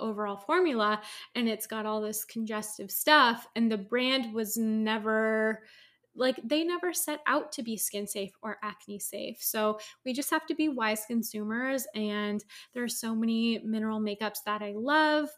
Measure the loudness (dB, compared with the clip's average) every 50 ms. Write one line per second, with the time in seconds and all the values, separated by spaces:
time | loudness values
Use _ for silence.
0 | -6 -4 -4 -2 -4 -4 -4 -6 -2 2 4 4 4 4 4 4 4 4 2 0
1 | -2 -8 -14 -14 -14 -8 -2 0 0 0 0 -2 -4 -6 -4 -4 -2 -2 -2 -2
2 | -2 -2 -4 -6 -8 -8 -6 -6 -4 -4 -4 -4 -4 -6 -8 -10 -8 -6 -6 0
3 | 6 8 10 10 10 8 4 2 -4 -6 0 2 2 4 2 0 0 0 0 0
4 | 2 2 2 0 0 -2 -2 -2 -2 -2 0 0 0 2 2 2 2 2 0 0
5 | 0 2 2 2 4 4 2 2 2 2 0 -2 -8 -16 -20 -20 -20 -20 _ _
6 | _ _ -4 0 0 0 0 -2 -2 0 0 2 2 0 0 -2 -2 -2 -2 -2
7 | -2 -2 -4 -2 2 2 2 2 0 -2 -6 -8 -6 -6 -4 -4 -4 -4 -4 -4
8 | -6 -6 -6 -6 -6 -6 -8 _ -10 -10 -8 -8 -8 -10 -10 -10 -12 -14 -12 -10
9 | -10 -10 -8 -8 -8 -8 -8 -6 -6 -4 0 0 2 0 0 -2 -6 -16 -16 _
10 | -6 -4 -4 -4 -2 0 0 -2 -2 -2 -2 0 0 0 0 0 0 0 0 0
11 | -2 -2 -2 -2 -2 -2 -4 -6 -4 -4 -2 -2 -2 0 -2 -2 -4 -4 -4 -4
12 | -2 -2 -2 -2 -2 -2 -2 -4 -6 -8 -16 -20 -18 -12 -8 -6 -4 -4 -4 -4
13 | -4 -2 -2 0 2 2 2 2 2 2 0 0 -2 -2 -2 0 0 0 0 0
14 | -2 -2 -2 -2 -4 -4 -4 -4 -4 -4 -2 -2 -2 -4 -4 -2 0 4 4 6
15 | 6 6 4 4 2 0 -4